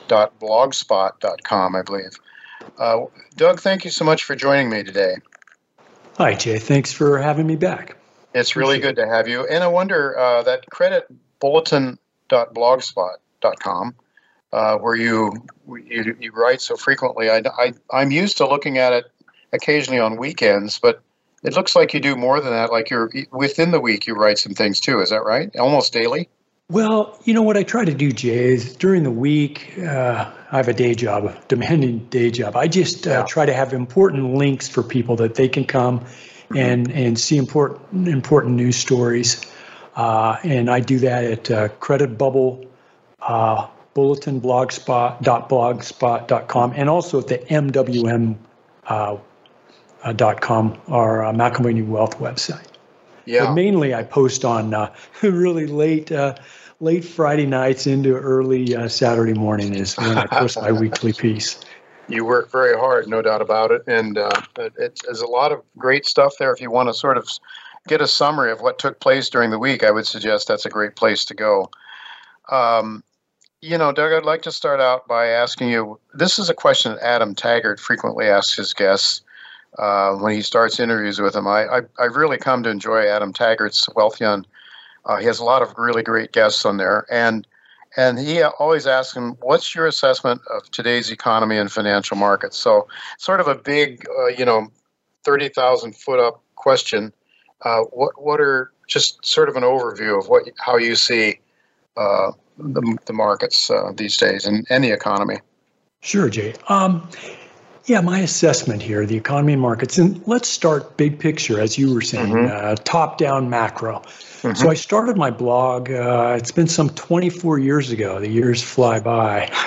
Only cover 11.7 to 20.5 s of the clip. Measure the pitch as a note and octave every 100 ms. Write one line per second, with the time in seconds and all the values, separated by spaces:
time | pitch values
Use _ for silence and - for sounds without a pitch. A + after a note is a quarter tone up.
11.7 | D3 C3 B2 _ _ - B2 A2+ A#2 A#2+
12.7 | B2+ - G2+ F2+ F#2 _ _ A2 F2+ G2
13.7 | F2+ A#2 B2 _ _ _ _ _ A2 A2
14.7 | G#2+ A2+ A#2 A#2 A2 G#2+ A2 - - -
15.7 | A#2 - A#2+ A2 B2 A2+ A2 A#2+ B2+ -
16.7 | A#2 - C3+ B2+ A2+ A2+ A2 A2 - B2
17.7 | B2 - C3 C#3 C#3+ G3 - C3+ C#3+ D3
18.7 | C3 B2+ A#2+ - _ _ _ _ A#2 -
19.7 | D3 C#3 B2+ A2 A2 C3+ - A2+